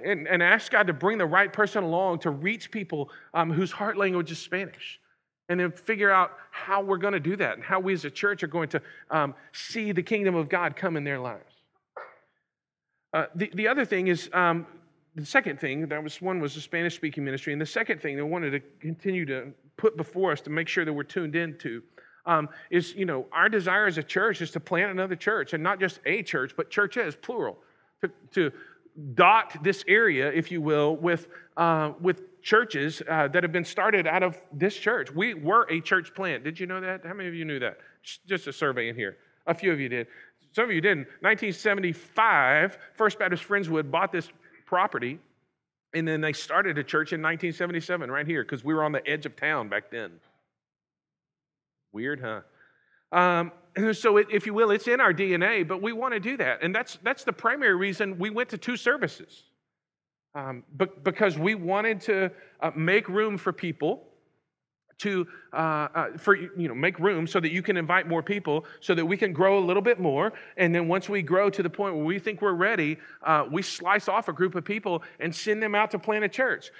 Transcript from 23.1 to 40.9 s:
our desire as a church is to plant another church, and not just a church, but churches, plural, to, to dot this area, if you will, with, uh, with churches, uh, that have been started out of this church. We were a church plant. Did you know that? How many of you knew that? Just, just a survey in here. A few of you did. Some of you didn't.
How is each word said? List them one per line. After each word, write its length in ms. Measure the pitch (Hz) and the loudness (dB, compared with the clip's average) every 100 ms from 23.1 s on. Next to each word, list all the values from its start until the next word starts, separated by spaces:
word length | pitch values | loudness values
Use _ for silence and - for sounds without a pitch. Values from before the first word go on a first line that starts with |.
| 135 127 | -4 -4
our 160 | 160 202 | 2 2
desire 380 | 220 180 196 208 | 2 2 2 2
as 100 | 160 | 0
a 60 | |
church 380 | 147 185 220 180 | -2 0 0 -2
is 100 | 165 | -6
to 100 | 160 | -8
plant 300 | - 170 202 | -2 0 0
another 260 | 185 190 180 | 0 -4 -2
church, 340 | 202 214 - | 0 0 -2
and 100 | 160 | -2
not 200 | 170 196 | -2 0
just 180 | 185 - - | -2 -2 -2
a 180 | 208 | -2
church, 300 | 180 147 131 - | -2 -4 -2 -4
but 140 | 156 | -2
churches, 480 | - 202 240 180 143 | 0 0 -2 -4 -6
plural, 360 | - 240 123 - _ _ _ _ | -8 -4 -6 -6 _ _ _ _
to, 100 | 170 - - | -8 -8 -4
to 200 | 190 151 - - - _ 156 143 120 | 0 0 -2 -14 -20 _ -14 -2 6
dot 460 | 185 220 - 151 | 8 6 4 -2
this 200 | 165 185 - | -2 0 4
area, 440 | 208 220 135 143 | 4 6 4 2
if 200 | 156 165 | 0 -2
you 100 | 175 | -2
will, 340 | 151 147 147 156 | 2 4 4 2
with, 320 | 170 165 - - - - | 0 0 -2 -20 -10 0
uh, 340 | 170 160 151 156 | 2 2 0 0
with 420 | 180 175 - _ | -2 -2 -6 _
churches, 600 | - 214 233 143 147 151 - | 4 4 4 0 -2 -4 0
uh, 180 | 160 143 | 2 2
that 160 | 175 | 2
have 80 | 175 | 2
been 140 | 175 165 | -2 -4
started 420 | - 202 202 156 | 0 2 4 2
out 160 | 180 | 2
of 160 | 180 - - | 2 -2 -12
this 220 | 147 190 - | -2 -2 0
church. 360 | 208 226 127 | -2 -2 -2
We 220 | 147 233 | -2 -2
were 300 | 175 147 226 220 | -2 2 4 4
a 120 | 165 | -2
church 320 | 165 185 - | 0 0 0
plant. 300 | - 190 123 | -6 -4 -4
Did 160 | 143 165 | -6 -8
you 80 | 180 | -8
know 120 | 185 | -6
that? 260 | 185 185 165 | -8 -8 -10
How 80 | |
many 140 | 202 180 | -10 -10
of 80 | 170 | -8
you 100 | 156 | -6
knew 140 | 135 | -4
that? 200 | 117 - - _ | -4 -6 -16 _
Just, 220 | - - - | -20 -18 -6
just 220 | 185 147 | -6 -6
a 60 | |
survey 360 | - 147 127 117 | -2 -2 0 -4
in 60 | 117 | -4
here. 220 | 98 - _ _ - | -6 -8 _ _ -4
A 60 | |
few 180 | 165 190 | 0 0
of 80 | 151 | 0
you 100 | 131 | -2
did. 180 | 123 117 - - _ _ | -4 -6 -12 -20 _ _
Some 120 | - 233 | -2 0
of 60 | |
you 100 | 165 | 2
didn't. 260 | 196 | 2